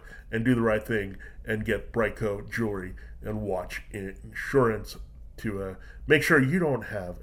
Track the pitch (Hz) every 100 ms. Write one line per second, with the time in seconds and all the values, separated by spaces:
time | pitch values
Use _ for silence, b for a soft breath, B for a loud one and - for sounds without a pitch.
0 | B B - 113 123 120 113 107 - 110
1 | 98 95 B B 113 107 107 98 - 117
2 | 104 - 110 101 - - 110 98 92 b
3 | b b 110 107 104 92 90 - - 104
4 | 95 - 113 - - 139 117 107 - -
5 | - - - - 113 98 95 92 b b
6 | - 147 - 156 131 185 156 120 - 107
7 | 90 87